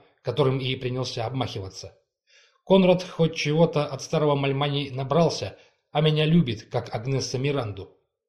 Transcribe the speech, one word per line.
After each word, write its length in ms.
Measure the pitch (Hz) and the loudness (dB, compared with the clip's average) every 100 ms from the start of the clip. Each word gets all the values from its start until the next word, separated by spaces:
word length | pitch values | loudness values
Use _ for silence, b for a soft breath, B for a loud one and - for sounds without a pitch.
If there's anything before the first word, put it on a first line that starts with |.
| b b | b b
которым 360 | - 117 135 131 | -6 0 2 2
и 160 | 131 | -2
принялся 500 | 127 123 127 123 - | -4 -4 -4 -6 -4
обмахиваться. 720 | 110 131 113 110 95 - - - _ _ b b b b - | -6 -4 -4 -6 -10 -12 -18 -20 _ _ b b b b 2
«Конрад 380 | 190 180 180 | 4 6 4
хоть 320 | - - 165 - | 0 0 0 0
чего-то 500 | 147 151 160 151 147 | -2 2 2 2 -4
от 160 | 135 | -6
старого 320 | - 160 147 | -4 0 2
Мальмани 560 | 143 139 135 147 143 139 | 2 0 0 0 -2 -4
набрался, 680 | 127 135 147 160 - 101 b b b _ | -6 0 2 2 0 -6 b b b _
а 80 | 147 | 2
меня 260 | 156 151 151 | 2 4 4
любит, 380 | 170 127 107 | 4 4 -2
как 280 | - 123 - | -4 -6 -4
Агнесса 460 | 117 117 135 - 123 | -6 -4 -4 -2 -4
Миранду». 580 | 139 139 110 95 - _ _ _ | -2 -2 -4 -8 -14 _ _ _